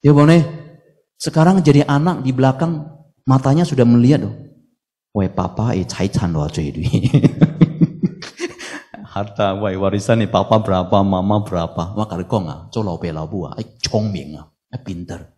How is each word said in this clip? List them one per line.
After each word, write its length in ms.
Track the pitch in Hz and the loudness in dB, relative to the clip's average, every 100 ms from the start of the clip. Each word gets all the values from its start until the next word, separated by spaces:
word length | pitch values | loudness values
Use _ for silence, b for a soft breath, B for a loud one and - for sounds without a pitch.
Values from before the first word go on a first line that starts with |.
Ya 160 | 143 147 | 6 6
boleh. 240 | 147 170 151 - - - _ _ _ _ | 6 6 2 -6 -18 -20 _ _ _ _
Sekarang 400 | - 160 160 190 | -4 2 4 4
jadi 240 | 156 143 | 6 4
anak 400 | 147 143 165 160 | 4 0 0 -2
di 80 | 131 | -4
belakang 480 | 123 131 131 165 160 151 - _ _ - | 2 2 2 -4 -4 -10 -18 _ _ 0
matanya 400 | 131 131 147 175 | 2 4 2 2
sudah 160 | 127 | 2
melihat 400 | 120 120 120 - | 6 6 6 4
loh. 80 | 101 - - _ _ _ _ _ _ | 0 -10 -18 _ _ _ _ _ _
Wei 160 | 104 95 | -4 -4
papa, 480 | - - - 113 95 | -2 -6 -2 -4 -2
eh 80 | |
cai 240 | 87 - 95 | -6 -4 -4
chan 240 | - 87 | -2 -2
loh 160 | 80 73 | -2 -4
cuy 240 | - 76 | -6 -8
ini. 160 | 69 82 | -6 -4
<laughs> 80 | - - - - - - - - - - - - - - - 349 - B B B - 208 | -2 2 2 2 2 -2 2 0 2 -2 0 -6 -6 -20 -12 -12 -12 B B B -20 -12
Harta, 380 | 98 104 - 101 95 | -10 -10 -2 -2 0
wei 160 | 104 95 | -4 -2
warisan 480 | 98 104 104 113 | -2 -2 0 0
nih 80 | 104 | 2
papa 320 | 95 98 110 | 0 2 2
berapa, 400 | 107 95 90 101 | 2 -2 2 2
mama 400 | 98 92 95 107 | 2 0 0 -2
berapa. 480 | 104 90 82 - 85 | -2 -4 -4 -6 -8
Wah 140 | 101 107 | -6 -8
kalau 160 | 87 | -8
kok 160 | 90 110 | -4 -4
nggak, 200 | 85 71 85 | -4 -12 -10
coba 120 | - 104 | -6 -6
lau 80 | 82 | -6
bei 160 | 87 | -8
lau 140 | 78 78 | -8 -8
bu 100 | 104 82 | -8 -10
ah, 80 | - | -12
eh 160 | 113 _ | -14 _
congming 560 | - 110 107 98 69 76 | -4 -2 -2 -6 -10 -16
ah, 80 | - _ _ | -20 _ _
eh 80 | 127 | -14
pinter. 400 | - 87 87 90 82 | -12 -12 -12 -14 -16